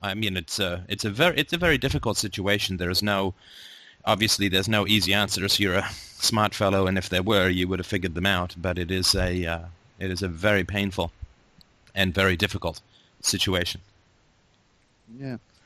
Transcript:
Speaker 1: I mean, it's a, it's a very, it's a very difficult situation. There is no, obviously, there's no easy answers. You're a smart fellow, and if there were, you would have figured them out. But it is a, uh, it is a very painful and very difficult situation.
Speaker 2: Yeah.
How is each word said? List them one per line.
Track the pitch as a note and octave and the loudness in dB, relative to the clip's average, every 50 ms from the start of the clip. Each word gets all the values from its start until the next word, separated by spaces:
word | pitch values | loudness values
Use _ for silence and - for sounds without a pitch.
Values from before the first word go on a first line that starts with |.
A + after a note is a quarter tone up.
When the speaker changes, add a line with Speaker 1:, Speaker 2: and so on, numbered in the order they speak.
Speaker 1:
I | G#2 G2 F#2+ | -6 -6 -4
mean, | G#2+ A2 G2 F#2 | -2 -2 -2 -2
it's | F2+ D#2+ - - - | -4 -6 -6 -4 -2
a, | G2 F2+ F2 F2+ F2+ - | -2 -2 -2 -6 -6 -8
it's | F2 - - | -6 -4 -4
a | G#2+ | -4
very, | G2 A#2 D#3+ F3+ C#3 C#3+ | 0 2 2 2 2 0
it's | D#3 - | -2 -2
a | E3+ E3+ | -2 0
very | F3+ E3 D3+ B2 | 2 2 2 2
difficult | - C3+ - - - A2+ G2 - | 0 -2 -2 -2 -2 -2 -2 -2
situation. | - G2 - G#2 F#2 G2+ G#2 G#2 - - F#2 E2+ | -4 -4 -6 -4 0 0 0 0 0 -2 -4 -2
There | F2 F2 | -2 -2
is | F#2 F#2+ | 0 0
no, | G2+ G#2 G2+ G2 G2 F#2+ - - - - - - - - - - - - - _ - | 0 2 2 2 0 -2 -4 -6 -14 -20 -20 -20 -20 -20 -20 -20 -20 -20 -20 _ 0
obviously, | - G#2+ G2 A2 G#2+ - - G2+ F#2+ | 0 2 2 2 2 2 2 0 2
there's | F2+ F#2+ F#2+ A2 | 2 2 2 2
no | A2 G#2 F#2+ | 2 2 4
easy | G2 G#2+ A2 F2+ F#2 G2 | 4 4 4 4 4 2
answers. | G#2 G2+ F#2 - F#2+ G2 F#2+ - - | 2 2 0 0 -2 0 0 0 0
You're | G2+ F#2+ F2 | 2 2 2
a | G2 - - - - - - - - | 0 0 -2 -8 -12 -16 -18 -8 -4
smart | - - A#2 G#2+ G#2+ G2+ - | -2 0 2 4 2 2 2
fellow, | - G#2+ F#2+ G2 G2 F#2+ | 2 2 2 4 4 2
and | F#2 F#2+ F#2+ | 2 2 0
if | - - | -2 0
there | F2+ F2+ | 0 0
were, | F#2 G#2+ G#2+ G2 F#2 F#2 | 2 4 4 4 4 4
you | F2+ F2+ F2+ F2+ | 2 2 0 0
would | F#2+ F2+ | -2 -4
have | F2 | -4
figured | - G#2+ F#2 F2+ F2+ D#2+ | -4 -4 -4 -2 -4 -4
them | F2 F2+ | 0 0
out. | G2+ G2 F2+ F2+ - - F2 | 2 2 0 -2 -4 -6 -6
But | E2 F#2 F2 F2+ | -4 -4 -4 -4
it | F2 E2 | -4 -2
is | F#2 F#2 F2+ - - | -2 0 0 2 2
a, | F#2+ F#2 F2+ F2+ F#2 F2 | 2 0 0 0 -2 -2
uh, | E2 E2+ E2 E2+ E2+ E2+ - _ _ _ - | -4 -4 -6 -8 -12 -18 -20 _ _ _ -10
it | F#2+ F#2 | -8 -6
is | F#2 F2+ | -4 -4
a | G2 F2+ | -4 -6
very | E2 E2 G2 G#2+ G#2 G2 F2 | -4 0 2 4 4 4 2
painful | - G2+ G2+ G2+ G2 F#2 F#2+ E2+ - - _ - - - _ _ _ _ - - _ _ _ _ - - | 0 -2 -2 -2 -2 -2 -4 -4 -4 -6 _ -16 -18 -18 _ _ _ _ -20 -20 _ _ _ _ -8 -2
and | G2 F#2+ F#2 D#2+ | 0 0 2 4
very | G2 F#2+ F#2+ F2+ | 4 4 4 4
difficult | E2 G#2 G2 - F2 - E2 E2 - - _ _ _ _ _ _ _ | 4 0 0 0 -4 -4 -6 -6 -8 -14 _ _ _ _ _ _ _
situation. | - - - F#2+ - G#2 F#2+ F2 F2 - - F#2 - _ _ _ _ _ _ _ _ _ _ _ _ _ _ _ _ _ _ _ _ _ _ _ _ A2 A2+ C3 | -2 -2 0 0 0 2 2 2 0 -2 -4 -8 -14 _ _ _ _ _ _ _ _ _ _ _ _ _ _ _ _ _ _ _ _ _ _ _ _ -20 -16 -12
Speaker 2:
Yeah. | C3+ C3 A#2+ A2+ - _ _ _ _ | -10 -10 -10 -10 -12 _ _ _ _